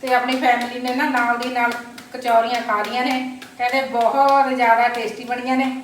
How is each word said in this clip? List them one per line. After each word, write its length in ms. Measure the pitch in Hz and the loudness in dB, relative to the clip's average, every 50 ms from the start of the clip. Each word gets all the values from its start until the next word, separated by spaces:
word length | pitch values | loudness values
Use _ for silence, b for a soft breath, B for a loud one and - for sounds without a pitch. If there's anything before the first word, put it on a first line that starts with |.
| - | 0
ਤੇ 120 | 254 254 | 2 2
ਆਪਣੀ 220 | 247 254 254 262 | 2 2 0 -2
ਫੈਮਿਲੀ 440 | 262 254 254 240 233 240 240 - 247 | 0 2 2 2 2 0 -6 -8 -6
ਨੇ 140 | 247 254 254 | -6 -4 -2
ਨਾ 140 | 269 294 302 | -2 -2 0
ਨਾਲ 300 | 254 240 240 240 240 240 | 0 0 0 0 0 -2
ਦੀ 100 | 247 254 | -2 -4
ਨਾਲ 240 | 254 247 233 233 233 - - - - - - - - | -2 -2 -2 -2 -2 -4 -10 -14 -18 -20 -20 -16 -14
ਕਚੌਰੀਆਂ 500 | 247 - 240 233 226 226 233 247 233 226 | -8 -2 2 4 4 4 2 -2 -4 -2
ਖਾ 200 | - 214 208 214 | -2 -2 -2 -2
ਲਈਆਂ 240 | 214 233 247 254 | -4 -4 -2 -2
ਨੇ, 340 | 277 262 254 262 262 254 - - - - - | 0 -2 -2 -4 -6 -10 -14 -16 -20 -8 -4
ਕਹਿੰਦੇ 300 | 240 247 247 269 269 262 | -4 -2 0 -2 -2 -2
ਬਹੁਤ 640 | 254 240 233 226 247 277 277 277 277 277 269 254 254 | 0 0 2 2 4 4 4 6 6 4 4 2 2
ਜ਼ਿਆਦਾ 340 | 247 240 233 226 233 240 240 | 2 4 4 6 6 4 2
ਟੇਸਟੀ 360 | 240 240 226 214 - - 254 | 0 -2 -6 -6 -6 -8 -8
ਬਣੀਆਂ 320 | 240 247 247 247 254 262 | -6 -6 -6 -2 -2 0
ਨੇ। 260 | 262 262 262 262 - | 0 0 -2 -4 -6